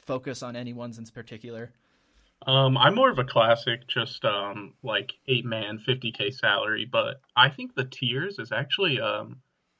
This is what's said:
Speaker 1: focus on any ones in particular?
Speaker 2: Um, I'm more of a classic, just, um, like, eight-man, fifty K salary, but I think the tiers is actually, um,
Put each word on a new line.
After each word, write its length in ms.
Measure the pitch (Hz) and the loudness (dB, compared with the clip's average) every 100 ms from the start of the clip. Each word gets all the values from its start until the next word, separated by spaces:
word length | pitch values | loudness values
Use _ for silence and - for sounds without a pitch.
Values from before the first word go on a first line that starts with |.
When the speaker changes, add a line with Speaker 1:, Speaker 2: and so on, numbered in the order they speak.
Speaker 1:
focus 380 | - 127 139 123 | -6 -6 -6 -10
on 120 | 127 | -8
any 200 | 120 123 | -8 -10
ones 240 | 120 120 117 | -10 -12 -12
in 80 | 110 | -16
particular? 680 | - 107 113 120 113 120 _ _ _ _ _ _ _ - | -16 -16 -16 -14 -12 -14 _ _ _ _ _ _ _ 2
Speaker 2:
Um, 300 | 135 135 131 | 4 6 6
I'm 180 | 135 | 6
more 160 | 220 262 | 6 4
of 80 | 214 | 4
a 60 | |
classic, 640 | 127 120 113 117 127 117 - | 2 4 6 4 2 -4 -2
just, 340 | 123 110 - 117 | -4 -4 -2 0
um, 480 | 101 101 104 101 _ | 0 -2 -8 -12 _
like, 300 | 117 104 131 - - | -4 -4 -4 -12 -2
eight-man, 520 | 127 110 113 104 107 | -2 0 -6 -6 -6
fifty 340 | - 127 120 | -2 -2 -2
K 180 | - 104 | -4 -4
salary, 540 | - 110 101 104 107 | 0 2 2 0 -4
but 380 | 110 113 113 - _ | 0 0 0 -4 _
I 140 | 123 135 | 4 4
think 260 | 143 254 | 4 -10
the 120 | - 127 | -6 -6
tiers 520 | - 123 131 190 196 | -4 -4 -2 -6 -8
is 140 | 110 | -6
actually, 480 | 110 139 - 185 120 | -4 -4 -2 0 0
um, 400 | 110 104 110 127 _ _ _ | -2 -4 -8 -16 _ _ _